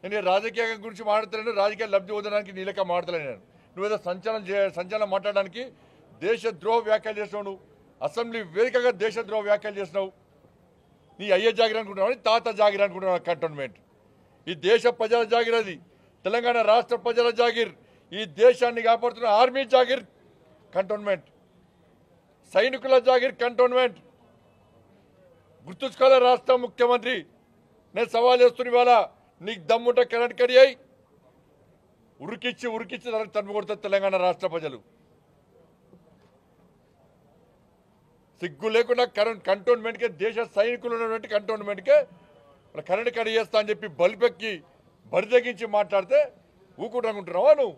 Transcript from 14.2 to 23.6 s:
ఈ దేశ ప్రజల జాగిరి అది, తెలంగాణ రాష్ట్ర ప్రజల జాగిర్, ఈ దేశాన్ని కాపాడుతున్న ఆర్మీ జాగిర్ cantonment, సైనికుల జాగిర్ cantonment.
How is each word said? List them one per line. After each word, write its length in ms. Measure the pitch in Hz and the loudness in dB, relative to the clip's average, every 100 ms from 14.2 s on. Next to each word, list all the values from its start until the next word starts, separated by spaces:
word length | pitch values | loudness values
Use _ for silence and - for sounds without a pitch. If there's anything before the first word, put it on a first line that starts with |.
| _ _ - | _ _ -12
ఈ 20 | 170 170 | -6 2
దేశ 160 | 226 240 240 | 4 2 0
ప్రజల 220 | 220 240 226 | 0 0 2
జాగిరి 220 | 233 233 233 | 0 0 0
అది, 140 | 208 156 - _ _ _ | -2 -8 -16 _ _ _
తెలంగాణ 340 | 185 226 240 240 214 | -4 -2 0 0 4
రాష్ట్ర 240 | 220 240 233 240 | 4 2 -4 -2
ప్రజల 220 | 233 240 220 | 0 0 2
జాగిర్, 320 | 240 226 220 160 _ _ _ | 0 0 -4 -6 _ _ _
ఈ 100 | 180 214 147 | -12 -12 4
దేశాన్ని 400 | 233 247 240 233 226 | 4 6 0 0 0
కాపాడుతున్న 400 | 226 240 233 233 208 | 2 0 -2 2 4
ఆర్మీ 220 | 254 254 254 | 4 2 2
జాగిర్ 300 | 262 247 254 202 _ _ _ _ _ _ 180 | 4 4 0 -6 _ _ _ _ _ _ -6
cantonment, 500 | 190 208 202 185 - _ _ _ _ _ _ _ _ _ _ _ _ | -4 -6 -4 -6 -6 _ _ _ _ _ _ _ _ _ _ _ _
సైనికుల 420 | 185 240 262 262 262 247 | 0 0 0 2 4 6
జాగిర్ 260 | 254 254 - | 2 2 -2
cantonment. 560 | 240 240 | -6 2